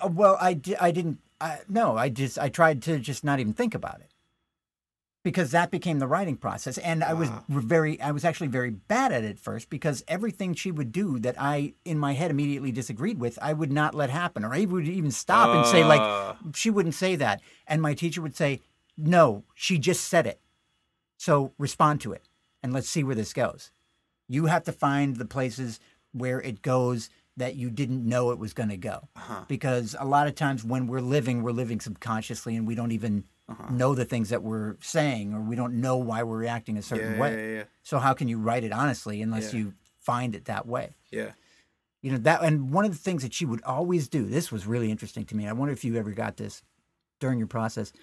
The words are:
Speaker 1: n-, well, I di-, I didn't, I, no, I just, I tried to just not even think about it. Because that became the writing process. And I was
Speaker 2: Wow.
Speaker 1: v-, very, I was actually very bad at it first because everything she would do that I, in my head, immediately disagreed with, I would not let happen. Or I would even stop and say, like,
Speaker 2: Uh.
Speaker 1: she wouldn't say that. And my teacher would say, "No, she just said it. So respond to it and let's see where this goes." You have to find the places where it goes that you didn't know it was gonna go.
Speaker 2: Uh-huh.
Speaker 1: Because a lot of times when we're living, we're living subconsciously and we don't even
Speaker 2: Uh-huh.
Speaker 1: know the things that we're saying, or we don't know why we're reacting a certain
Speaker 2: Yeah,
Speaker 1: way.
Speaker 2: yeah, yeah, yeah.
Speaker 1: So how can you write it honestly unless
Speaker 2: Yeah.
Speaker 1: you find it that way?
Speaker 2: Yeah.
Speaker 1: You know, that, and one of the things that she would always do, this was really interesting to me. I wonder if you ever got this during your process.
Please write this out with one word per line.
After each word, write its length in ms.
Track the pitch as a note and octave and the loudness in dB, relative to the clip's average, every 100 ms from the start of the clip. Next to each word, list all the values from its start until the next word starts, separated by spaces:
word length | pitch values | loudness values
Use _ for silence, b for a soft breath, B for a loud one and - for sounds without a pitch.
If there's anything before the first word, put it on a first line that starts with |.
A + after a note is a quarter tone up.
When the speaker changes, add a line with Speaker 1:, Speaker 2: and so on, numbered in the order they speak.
Speaker 1:
n-, 120 | F#3+ E3+ | -2 4
well, 220 | G3+ F#3+ | 6 6
I 120 | F3+ E3 | 2 0
di-, 200 | F3 G3+ | -2 2
I 80 | F3 | 2
didn't, 300 | E3+ E3 E3+ _ - | 2 -2 -6 _ -8
I, 200 | D#3+ D3 - | -8 -8 -2
no, 260 | G#3 G3+ A2 | 2 2 2
I 140 | C3 | 0
just, 300 | A2+ C3+ - | 0 -2 -2
I 100 | B2 | -2
tried 320 | - E3 C#3+ | 4 4 4
to 140 | D#3 D#3 | 0 -2
just 260 | A#2+ B2 | -2 -2
not 160 | D3 C#3 | 0 2
even 140 | G#2+ | 0
think 220 | - A#3+ - | 0 -2 -2
about 260 | - - | -8 -12
it. 100 | - _ _ _ _ _ _ _ _ _ _ _ | -20 _ _ _ _ _ _ _ _ _ _ _
Because 300 | F3 F3+ D3 | -2 0 4
that 180 | E3 F3 | 4 2
became 300 | F3 F3+ D3 | 0 0 0
the 80 | C3 | 2
writing 300 | E3 F#3+ A#2+ | 2 0 -2
process. 400 | A2 F#2+ D3 B2+ | -4 -4 -6 -6
And 260 | E3+ E3 | -2 0
I 100 | D3+ | 0
was 160 | D#3+ D3 | 0 -2
Speaker 2:
Wow. 140 | A2 - | -4 -2
Speaker 1:
v-, 100 | C#3 A2+ | -2 2
very, 340 | E3 D#3 D#3 | 2 2 0
I 100 | C#3+ | -2
was 120 | D3 | 0
actually 240 | E3 D#3 D#3 | 0 0 -2
very 220 | B2+ B2 | -2 -2
bad 420 | G2+ - A3+ C4+ | -6 -2 0 2
at 140 | C3 G#2+ | 0 -2
it 120 | G#2 | -6
first 320 | - G#2+ - | -10 -10 -8
because 320 | D3 D#3 B2+ - | -4 -4 -4 -4
everything 460 | F3+ A3 - F#3+ | -4 -4 -4 -4
she 180 | E3+ F#3+ | -4 -4
would 220 | D#3 B2 | -4 -4
do 260 | E3 G3+ B2+ | -2 -2 -2
that 160 | A#2+ B2 | -2 -2
I, 360 | C#3+ D3 C#3+ - | -2 0 -2 -6
in 160 | - D#3 | -4 -2
my 140 | C#3+ | 0
head, 180 | C#3 F3 | 0 0
immediately 400 | C#3+ D3 C#3 C3+ | 0 0 -2 -4
disagreed 480 | A#2 A#2+ G#2+ F#3 F#3+ | -4 -6 -4 -4 -2
with, 180 | A#2+ - | -4 -2
I 100 | D3 | -4
would 200 | D#3 D#3 | -2 0
not 220 | C#3+ D3+ | 2 2
let 160 | D3+ C3+ | 0 -2
happen. 360 | D3+ F3 - A2 | 0 -2 -4 -2
Or 80 | |
I 100 | C#3 | 0
would 240 | G#3 F3+ D3+ | 0 0 -2
even 240 | F#3 D3 | -2 -2
stop 380 | A2+ - G#3 A#2 A#2+ | -2 4 6 8 8
and 100 | A#2+ | 8
say, 180 | F3+ | 8
like, 160 | D#3+ D3+ | 10 8
Speaker 2:
Uh. 340 | G#2+ G2+ G2 - E3 | 6 2 -2 -8 -10
Speaker 1:
she 160 | - A3+ | -2 2
wouldn't 260 | G#3 E3+ - | 2 0 0
say 220 | F#3+ E3+ | 0 2
that. 240 | A#2+ G2+ b b - | 0 0 b b -2
And 140 | D#3 | 0
my 120 | D3+ | 0
teacher 280 | C#3+ E3+ E3 | 0 -2 -4
would 140 | D#3 - | -6 0
say, 260 | D3 C3+ - _ _ - | 0 -2 -8 _ _ -2
"No, 460 | D#3 F3+ D3 G2+ - - | 4 8 8 4 -6 -6
she 220 | - F3 | 0 2
just 280 | D3 F3 - | 2 0 2
said 200 | E3+ B2+ | 2 2
it. 140 | - _ _ _ _ _ _ _ - | -4 _ _ _ _ _ _ _ -6
So 360 | - D3 C3+ - | 4 4 2 -4
respond 420 | C#3 - D3+ D3 | -4 4 4 4
to 120 | A#2 | -4
it 160 | - - _ _ _ | -10 -14 _ _ _
and 80 | B2+ | -4
let's 180 | C3 A#2+ | -2 -2
see 140 | E3+ | 0
where 120 | C3+ A#2 | 0 0
this 180 | G3+ | -2
goes." 380 | - G#2+ - - _ _ _ _ _ - | -2 -2 -2 -18 _ _ _ _ _ -4
You 160 | C3 D#3+ | 0 2
have 180 | E3+ | 2
to 80 | - | 0
find 460 | - C#3+ C#3+ C#3+ A#2+ | -2 0 2 0 -2
the 80 | A2+ | -6
places 560 | C3+ C3 A2 B2 A2 b b b | -4 -4 -4 -8 -10 b b b
where 260 | A#2 B2+ C3 | -6 -4 -4
it 200 | C3 G#2 | -6 -4
goes 480 | - B2+ B2 B2 - b b - | 2 2 2 0 -6 b b -6
that 200 | B2 C#3 | -6 -4
you 140 | B2 | -6
didn't 380 | A2+ C3 C3 A#2 | -2 -2 0 2
know 240 | B2 B2 | 2 2
it 80 | - | 0
was 140 | G#2+ | -4
gonna 240 | - A2 F#2+ | -4 -4 -4
go. 320 | G#2 F#2+ - - | -6 -8 -12 -18
Speaker 2:
Uh-huh. 260 | - G2+ - | -12 -12 -6
Speaker 1:
Because 460 | C3+ C#3 B2 A2+ - | -2 0 0 -2 -6
a 60 | C3+ | 2
lot 220 | C#3+ D3 | 4 4
of 80 | C3+ | 2
times 280 | C#3+ C3+ | 0 0
when 240 | A2+ C3 B2 | -2 -2 -2
we're 140 | C3 | -2
living, 420 | B2 C#3+ B2 A#2+ | 2 2 2 0
we're 80 | A#2 | 0
living 300 | A#2 A#2 A2+ | -2 -2 -4
subconsciously 760 | A2 G2 A#2 A2 - A2+ A#2+ A2+ | -6 -8 -4 -4 -4 -8 -4 -2
and 100 | A2 | -2
we 80 | |
don't 200 | A#2 A#2+ | -2 -2
even 320 | A2+ A2+ G#2 - _ - | -2 0 -2 -4 _ -18
Speaker 2:
Uh-huh. 260 | - - | -12 -4
Speaker 1:
know 220 | B2 B2+ C3 | 2 2 2
the 100 | A#2+ | 0
things 240 | A#2+ G#2 | -2 0
that 140 | A#2 | -2
we're 320 | A2 A2 G#2+ G2 | -2 -4 -4 -8
saying, 540 | - E3 D3 A2+ G2+ | -2 0 0 0 -4
or 80 | G#2+ | -4
we 140 | A2 A#2+ | -4 -2
don't 180 | B2 A#2+ | -2 0
know 160 | C3 B2+ | 2 0
why 240 | A#2 A2 | 0 -2
we're 160 | A#2 A2+ | -2 -2
reacting 400 | A#2 A#2 A2+ G#2+ | -2 -4 -4 -6
a 60 | |
certain 300 | G2+ A#2 A2 | -4 -4 -2
Speaker 2:
Yeah, 60 | A2 | 0
Speaker 1:
way. 120 | C#3+ | 0
Speaker 2:
yeah, 60 | A2+ | -2
yeah, 200 | A2 A2 | -6 -8
yeah. 40 | G#2 _ | -10 _
Speaker 1:
So 160 | - C#3+ | -4 0
how 160 | C3+ | 2
can 140 | B2+ A#2+ | 2 -2
you 100 | A#2 | 0
write 260 | A2 B2 | 0 0
it 80 | A2+ | -2
honestly 520 | A2 C#3+ A#2 G#2+ G#2 | 0 0 -2 -6 -4
unless 280 | A2 A2 G#2+ | -2 -2 -4
Speaker 2:
Yeah. 60 | A#2 | -4
Speaker 1:
you 120 | G#2 - _ _ | -4 -8 _ _
find 340 | - A#2+ B2 G2+ | -4 -2 -2 -6
it 100 | - | -6
that 220 | G2+ A#2 | -6 -4
way? 260 | B2 - - _ | -6 -6 -14 _
Speaker 2:
Yeah. 220 | A2+ G#2+ - b b b b _ _ | -8 -8 -12 b b b b _ _
Speaker 1:
You 80 | C3 | -4
know, 60 | C3 | 2
that, 240 | A#2 D#3+ | 4 4
and 260 | D#3+ D3+ C3 | 4 2 2
one 140 | D#3+ G#3 | 2 2
of 60 | |
the 60 | D#3+ | 0
things 240 | F#3+ E3+ | -2 -2
that 100 | B2+ | -4
she 120 | - D#3+ | -4 -4
would 180 | A2+ | -4
always 440 | - C3 F3 F3 C3 | -4 -2 2 0 2
do, 180 | D#3 G2+ | 0 0
this 240 | C3 - | 0 -2
was 160 | A2 G2 | -4 -2
really 240 | A#2+ A2 | -2 0
interesting 340 | G#2+ G#2 - G#2+ | -2 -6 -10 -6
to 100 | G#2+ | -6
me. 120 | G#2 | -4
I 60 | |
wonder 200 | A#2 C#3+ | -4 -4
if 100 | C#3 | -2
you 120 | B2 A2+ | -2 -2
ever 160 | G#2+ | -4
got 260 | G2+ A2 - | -4 -6 -6
this 240 | G#2+ - _ _ _ _ _ _ | -10 -12 _ _ _ _ _ _
during 200 | C3 B2 | -2 -2
your 80 | A2 | -2
process. 440 | A#2 A2+ A2+ G#2 b | -2 -4 -4 -8 b